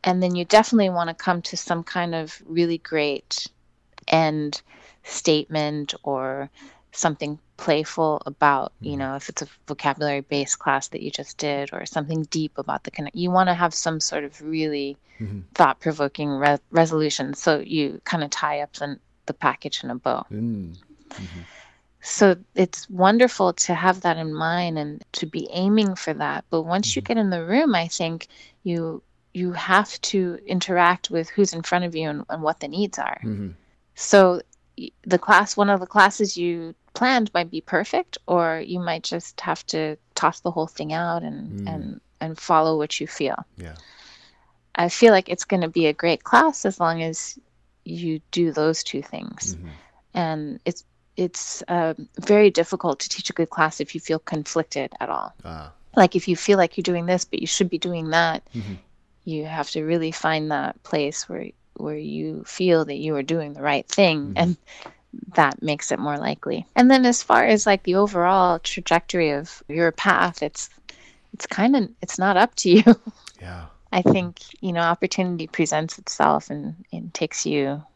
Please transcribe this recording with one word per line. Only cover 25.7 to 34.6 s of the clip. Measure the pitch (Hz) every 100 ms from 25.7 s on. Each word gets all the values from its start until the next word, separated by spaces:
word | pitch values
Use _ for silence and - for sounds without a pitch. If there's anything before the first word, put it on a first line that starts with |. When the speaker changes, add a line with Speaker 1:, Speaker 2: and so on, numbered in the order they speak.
| 214 208
Speaker 1:
for | 180 -
that. | 147 147 147 -
But | 165
once | 160 180 208 -
you |
Speaker 2:
Mm-hmm. | -
Speaker 1:
get | 226
in | 202
the | 180
room, | 165 226 311 190
I | 165
think | - 165 165 - - - _
you, | 196 170 165 160 _ _ _
you | 180 180
have | 175 - 190 208 -
to | - 202 180 170 -
interact | 185 170 180 175 180 -
with | 170 165
who's | - 196
in | 165
front | 165 180
of | 175
you | 165 160
and, | 147 -
and | 165
what | 156 165
the | 143
needs | 160 202 -
are. | - -
Speaker 2:
Mm-hmm. | 113 104 101 87 _ _ _
Speaker 1:
So | - - 202 185 180 - _